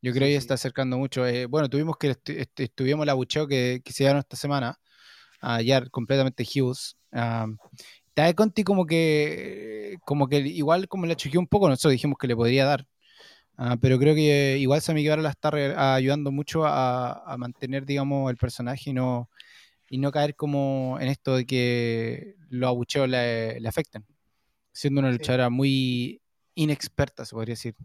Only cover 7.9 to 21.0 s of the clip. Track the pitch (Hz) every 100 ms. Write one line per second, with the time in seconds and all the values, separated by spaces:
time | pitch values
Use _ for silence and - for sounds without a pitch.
7.9 | - _ - 160 170 214 202 196 196 170
8.9 | 165 160 151 151 160 - 196 214 214 208
9.9 | 185 - 147 135 143 139 175 147 170 190
10.9 | 190 170 165 143 151 180 208 190 131 160
11.9 | 131 147 139 131 117 117 131 135 143 139
12.9 | _ _ _ - - _ - 120 120 131
13.9 | 127 143 156 151 143 139 135 131 143 156
14.9 | 156 151 151 156 139 151 151 139 - 139
15.9 | 135 131 143 143 139 147 160 156 143 131
16.9 | 123 123 - - 131 123 123 127 135 135
17.9 | 139 139 139 135 123 123 - 120 135 -
18.9 | 127 127 123 120 _ - - - _ _
19.9 | 131 139 147 147 143 147 143 139 135 127
20.9 | 127